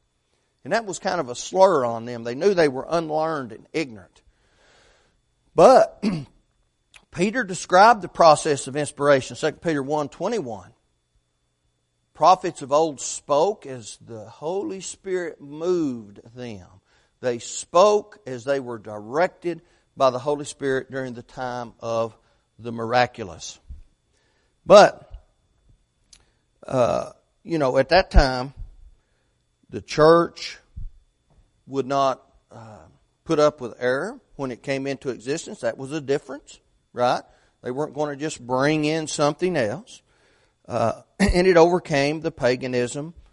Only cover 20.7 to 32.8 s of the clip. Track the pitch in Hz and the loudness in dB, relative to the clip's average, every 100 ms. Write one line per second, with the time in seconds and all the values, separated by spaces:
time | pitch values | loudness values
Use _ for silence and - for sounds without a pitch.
20.7 | 131 131 131 131 120 120 - 127 123 117 | -4 -4 -10 -10 -12 -16 -12 -10 -8 -12
21.7 | _ 117 113 113 - _ _ _ _ 113 | _ -6 -4 -4 -8 _ _ _ _ -12
22.7 | 117 113 120 120 - 101 82 - - _ | -8 -2 2 2 -2 -14 -12 -18 -20 _
23.7 | - - _ _ _ _ _ _ _ - | -20 -20 _ _ _ _ _ _ _ 6
24.7 | 202 180 - - - _ _ _ _ _ | 8 8 2 -16 -20 _ _ _ _ _
25.7 | _ _ _ _ - _ _ _ _ - | _ _ _ _ -20 _ _ _ _ -6
26.7 | 131 117 62 - - _ _ - 165 135 | 0 0 0 -4 -14 _ _ -8 -2 0
27.7 | 135 135 175 190 170 139 127 131 - - | 2 4 4 6 6 6 0 -6 -10 -20
28.7 | - - _ _ _ _ _ _ _ _ | -20 -20 _ _ _ _ _ _ _ _
29.7 | 110 - - 151 170 170 - - - _ | -14 -8 4 6 6 4 -4 -16 -16 _
30.7 | - - - _ _ _ _ _ _ - | -14 -14 -14 _ _ _ _ _ _ -10
31.7 | 135 127 139 135 123 _ _ _ 113 110 | -6 -2 0 0 -2 _ _ _ -20 -20
32.7 | 107 | -20